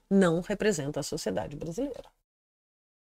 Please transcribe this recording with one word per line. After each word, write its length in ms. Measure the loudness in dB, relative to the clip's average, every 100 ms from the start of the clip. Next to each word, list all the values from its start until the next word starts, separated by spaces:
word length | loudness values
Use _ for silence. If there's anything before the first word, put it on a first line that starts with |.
| 2
não 320 | 6 6 4
representa 600 | 0 0 0 0 -2 -4
a 20 |
sociedade 540 | -4 -6 -4 -4 -6 -8
brasileira. 520 | -8 -4 -6 -6 -16 _ _ _ _ _ _ _ _ _ _